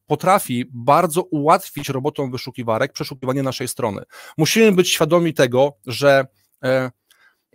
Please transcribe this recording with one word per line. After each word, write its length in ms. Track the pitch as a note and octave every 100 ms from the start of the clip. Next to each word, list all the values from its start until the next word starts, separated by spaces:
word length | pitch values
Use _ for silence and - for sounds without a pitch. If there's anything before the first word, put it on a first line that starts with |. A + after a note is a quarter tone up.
| -
potrafi 580 | D3+ F3+ G3 - A#2+ B2+
bardzo 540 | A#2+ A#2+ D3+ F3 D#3
ułatwić 640 | - D3+ D3 F#3+ - D3 C#3+
robotom 420 | C3 C#3+ C#3+ C3+
wyszukiwarek 600 | B2+ - B2 A#2 A2 C#3
przeszukiwanie 500 | - D3+ C3+ B2+ C3+
naszej 240 | C3 - B2+
strony. 360 | - A#2 G2 - - - -
Musimy 340 | D#3 A3 A3
być 180 | F3+ F3+
świadomi 440 | - D#3 F3 E3+
tego, 400 | - C3 B2 C#3+ - -
że, 400 | A2 C#3+ C3+ C3+ _ _ _
e, 280 | C3 C3 B2+ - _ _ _ _ _